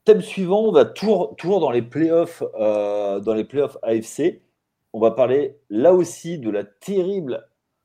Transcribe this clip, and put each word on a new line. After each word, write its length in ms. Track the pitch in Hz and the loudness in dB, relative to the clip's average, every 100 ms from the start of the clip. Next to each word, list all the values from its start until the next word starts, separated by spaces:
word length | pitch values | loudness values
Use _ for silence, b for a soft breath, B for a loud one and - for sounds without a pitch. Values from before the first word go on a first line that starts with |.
Thème 160 | - 214 | 4 4
suivant, 440 | 180 - 180 202 | 2 -6 0 0
on 80 | 220 | 4
va 120 | 170 | 4
toujours, 520 | 123 - 202 196 175 - | 4 2 0 0 0 -6
toujours 240 | 160 196 | -2 0
dans 100 | 156 | 0
les 120 | 123 | -2
play-offs, 600 | 120 143 160 165 165 - 131 - | -2 -2 2 2 0 -4 -8 -2
euh, 600 | 107 104 104 104 101 98 | 0 0 -2 -2 -4 -4
dans 140 | 101 | -2
les 100 | 110 | -2
play-offs 340 | 104 135 143 - | -2 -2 -4 -4
A 120 | 107 | -2
F 100 | 113 | -2
C. 380 | 107 - 156 220 _ _ _ _ _ | -4 -2 -2 -2 _ _ _ _ _
On 60 | 113 | 0
va 140 | 113 | 0
parler 480 | 113 123 135 143 - - | 2 2 2 -2 -8 -8
là 240 | 104 147 | 0 4
aussi 460 | 185 175 - 165 170 | 4 2 -6 -12 -10
de 100 | 113 | -6
la 140 | 101 | -6
terrible 840 | 98 _ - 196 180 202 147 117 - _ _ _ | -8 _ -6 -4 -2 -4 -6 -10 -12 _ _ _